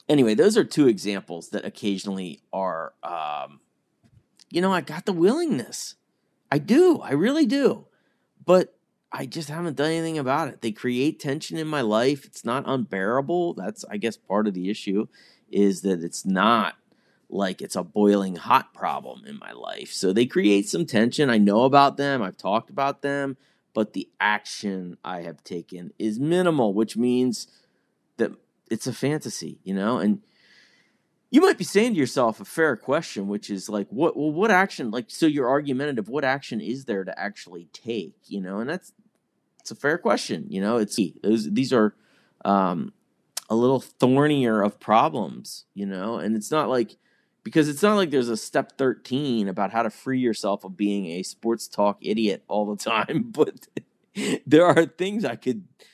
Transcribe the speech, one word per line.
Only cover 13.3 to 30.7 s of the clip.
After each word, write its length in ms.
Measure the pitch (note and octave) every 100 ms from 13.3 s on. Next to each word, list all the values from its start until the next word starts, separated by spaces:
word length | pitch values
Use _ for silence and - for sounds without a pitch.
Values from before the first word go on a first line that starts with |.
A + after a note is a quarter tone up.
| F3 E3+
That's, 320 | - F2 - -
I 120 | G#2+
guess, 200 | A2+ -
part 300 | - G2+ G#2+
of 60 |
the 160 | F2+ F#2
issue 380 | A2 G#2 G2 - _ _ _ -
is 320 | G2 G2+ F2+
that 220 | G2 F2
it's 220 | E2+ - F#2+
not 500 | F#2 G#2+ A#2 F#2 - _ _ _ _ -
like 320 | G2 G2 F#2
it's 160 | D#2 F#2+
a 80 |
boiling 520 | F2 G#2+ G#2 G2+ F#2+ E2+
hot 380 | - C3 -
problem 520 | - E2+ C#2 B1+ B1+ A1
in 140 | C#2+
my 120 | G1+
life. 400 | A#1+ A#1+ G1+ -
So 220 | - F#2
they 140 | G2 B2
create 420 | F3+ G#2 G2+ G2+
some 160 | E3+ E3
tension. 460 | G#2+ A#2 - C#3
I 80 | A2+
know 240 | G2+ G#2+
about 340 | C3+ C#3 C#3 -
them. 240 | C#3+ C3+
I've 160 | F#2 -
talked 320 | F#2+ G#2+ -
about 320 | G#2 C#3 C#3
them. 360 | C#3+ C#3+ C#3 B2+ _ _ _
But 200 | A2 A2
the 160 | F#2+ - -
action 800 | G2+ G#2+ - - G#2 F#2+ F2+ -
I 180 | - F2+
have 220 | E2+ E2
taken 480 | - F2+ - F2+ F2 -
is 220 | A2 G#2+
minimal, 540 | D3 F3+ F3+ D3+ G#2+ G2
which 200 | A2 G#2+
means 520 | B2 B2 B2+ G#2+ - _ _ _ _ _ _ -
that 140 | A2+ - _ _ -
it's 180 | A2+ C3
a 60 |
fantasy, 680 | A2 C3+ D3+ A2+ - D#2 -
you 100 | F#2
know? 240 | F#2+ G#2 A#2+
And 240 | G2+ G3 _ _ _ _ _